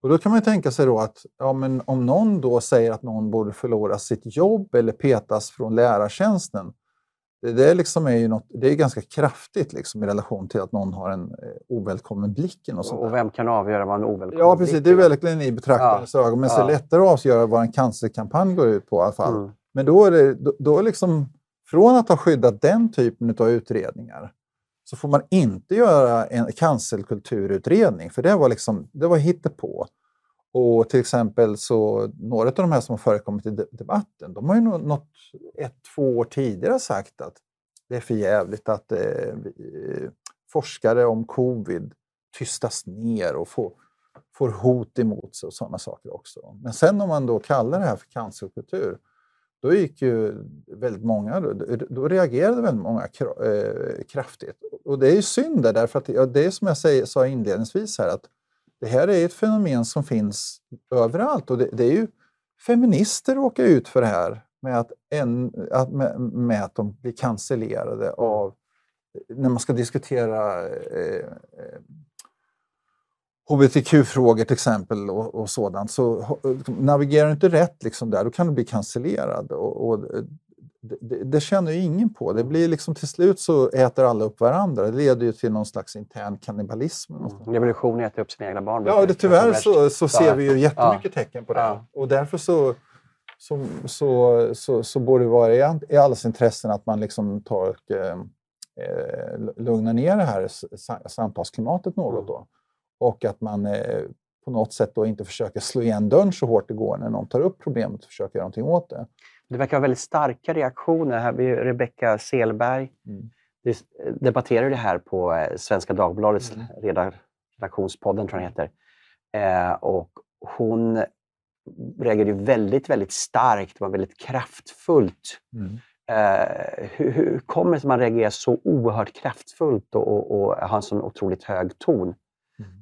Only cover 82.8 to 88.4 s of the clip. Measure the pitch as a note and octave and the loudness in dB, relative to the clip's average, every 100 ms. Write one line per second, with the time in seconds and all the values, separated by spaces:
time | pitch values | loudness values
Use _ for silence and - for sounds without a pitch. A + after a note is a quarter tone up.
82.8 | - D3 D3 - F3+ F#3+ - D3+ B2+ C3 | -4 -8 -8 2 2 2 2 2 4 4
83.8 | B2+ - B2+ A2 G#2+ - A2+ E3 G3+ A#2 | 2 4 2 2 -2 0 2 2 0 0
84.8 | G#2 B2 C#3+ A#2+ A#2 G#2+ A#2 G#2+ G#2 - | -2 2 2 2 0 -2 -2 -2 -4 -8
85.8 | - G#2+ G#2 A2 G#2 G2 - G#2 G#2 A2 | -12 -16 -16 -12 -12 -10 -10 -10 -8 -6
86.8 | D#3 - - D#3 - G2+ A2 A#2 A#2+ A#2 | -6 -8 -14 -12 -12 -12 -4 0 0 2
87.8 | B2 A#2 A2 - G#2+ - | -2 -2 -6 -6 -10 -10